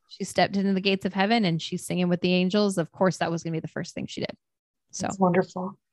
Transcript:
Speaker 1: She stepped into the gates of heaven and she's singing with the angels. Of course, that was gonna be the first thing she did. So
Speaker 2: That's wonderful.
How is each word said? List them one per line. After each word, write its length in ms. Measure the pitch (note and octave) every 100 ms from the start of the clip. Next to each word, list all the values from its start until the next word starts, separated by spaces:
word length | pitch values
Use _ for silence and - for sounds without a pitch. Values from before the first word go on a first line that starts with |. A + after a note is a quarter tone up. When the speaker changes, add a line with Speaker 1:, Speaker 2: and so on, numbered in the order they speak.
| _
Speaker 1:
She 160 | -
stepped 340 | G3 - F3+ G3
into 160 | G3
the 80 | F#3+
gates 240 | G3 F#3+ G3
of 80 |
heaven 320 | F#3+ G3 A#3 F#3+
and 160 | E3
she's 240 | - F3+ -
singing 240 | F3 F3+
with 120 | F3
the 120 | F3+
angels. 460 | F3+ F#3 G#3 G#3 F#3+
Of 120 | D#3
course, 260 | - F#3+ -
that 120 | E3+
was 140 | E3
gonna 100 | E3
be 60 | D#3+
the 80 | D#3+
first 260 | - E3+
thing 140 | - -
she 140 | -
did. 140 | - - _ _ _ _ _
So 140 | -
Speaker 2:
That's 160 | G3 G3
wonderful. 580 | F#3 F3 - F3+ F#3 - _